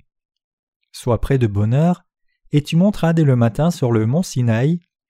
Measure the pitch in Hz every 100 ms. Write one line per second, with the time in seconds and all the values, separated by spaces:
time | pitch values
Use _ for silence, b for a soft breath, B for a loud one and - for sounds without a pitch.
0 | _ _ _ _ _ _ _ _ _ -
1 | 123 110 - 135 117 101 107 131 170 175
2 | _ _ _ _ - 147 - 160 196 -
3 | 165 165 147 123 117 127 165 - 123 113
4 | 110 156 185 127 120 110 139 170 _ _